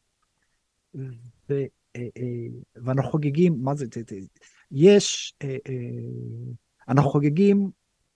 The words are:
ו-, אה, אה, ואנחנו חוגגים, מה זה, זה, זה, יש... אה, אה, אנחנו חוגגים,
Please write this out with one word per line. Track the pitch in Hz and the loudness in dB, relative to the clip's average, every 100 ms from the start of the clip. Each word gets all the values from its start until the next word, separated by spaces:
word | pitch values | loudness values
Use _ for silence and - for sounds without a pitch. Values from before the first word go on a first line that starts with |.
| _ _ _ _ _ _ _ _ _ | _ _ _ _ _ _ _ _ _
ו-, | - 131 120 120 _ - | -14 -12 -14 -20 _ -6
אה, | 143 135 _ _ 120 | -4 -4 _ _ -12
אה, | 120 - 123 120 117 120 - - | -12 -8 -8 -8 -10 -12 -18 -10
ואנחנו | 123 131 127 | -4 -2 0
חוגגים, | 160 147 143 180 147 | 0 0 2 2 2
מה | 131 | -2
זה, | 143 127 | -4 -6
זה, | 117 110 | -10 -12
זה, | 101 95 _ _ _ - | -12 -16 _ _ _ -10
יש... | 135 175 202 - - - - | 6 8 8 6 -6 -10 -12
אה, | 139 131 - | -10 -8 -8
אה, | 131 120 120 120 120 120 117 123 120 _ _ - | -8 -8 -10 -10 -10 -12 -12 -12 -14 _ _ 0
אנחנו | 131 143 | 4 4
חוגגים, | 147 147 147 202 202 196 - _ _ _ | 4 2 4 4 4 0 -6 _ _ _